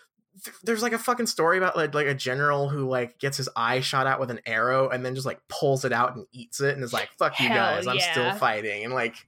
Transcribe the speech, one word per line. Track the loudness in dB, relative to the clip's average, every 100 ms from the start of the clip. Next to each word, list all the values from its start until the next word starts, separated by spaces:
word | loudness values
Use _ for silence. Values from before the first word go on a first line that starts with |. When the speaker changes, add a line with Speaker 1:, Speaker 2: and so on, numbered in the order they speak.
| -20 _ _ -20
Speaker 1:
th-, | -18 -10
there's, | -4 -2
like, | 0
a | -2
fucking | 0 0 0
story | 2 4 4
about, | 2 2
like, | 0
like, | 2 0
a |
general | 0 -2 0 2 2 0
who, | 0 0
like, | 0 -2 -4
gets | -4 -4
his | -4 -2
eye | 0 0
shot | 0 0 0
out | 0
with | -2
an | -6 -4
arrow | 0 2 2 2
and | 0 -4
then | -4
just, | -6
like, | -8 -10
pulls | -2 2 2 2
it |
out | 2 2 -2
and | -14
eats | -18 -14 -4
it | -2 -2
and |
is | -2
like, | -4 -4 0
"Fuck | 0 2
you | 2
Speaker 2:
Hell | 2
Speaker 1:
guys, | 2 0 0
I'm | 0
still | 0 0
Speaker 2:
yeah. | 0 0
Speaker 1:
fighting." | 0 0 -2 -4
And, | -4
like, | -2 -2 -4